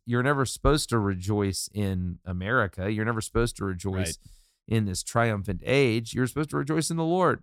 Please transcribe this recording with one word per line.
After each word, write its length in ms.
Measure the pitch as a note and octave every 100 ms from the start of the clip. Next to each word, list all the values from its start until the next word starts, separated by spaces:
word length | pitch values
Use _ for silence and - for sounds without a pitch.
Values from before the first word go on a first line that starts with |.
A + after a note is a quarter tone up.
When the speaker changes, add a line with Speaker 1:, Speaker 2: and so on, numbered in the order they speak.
| -
Speaker 1:
you're 180 | A#2+
never 220 | B2+ C#3+ C3
supposed 420 | - C3+ D3 -
to 100 | A#2
rejoice 720 | G2+ F#2+ F#2 G#2 G2+ F#2 -
in 460 | G#2 G2+ F#2+ F2+ F2
America. 680 | - F2+ F#2+ B2+ G2+ - F#2
You're 140 | G#2+
never 180 | A2 A2+
supposed 360 | - A2+ A#2 -
to 80 | G2
rejoice 520 | F2+ G2 F#2+ F2 D#2
Speaker 2:
Right. 0 | - - _ _ -
Speaker 1:
In 180 | A2+ G#2
this 180 | F#2
triumphant 580 | - A#2+ A#2 G#2 G2 F2+ -
age, 480 | C3 C3+ A2 A2+
you're 140 | - B2+
supposed 220 | C#3 D3+
to 60 | C#3+
rejoice 320 | C#3 D#3+ D3+
in 80 | E3
the 60 |
Lord, 380 | D#3+ F3+ F3 A#2+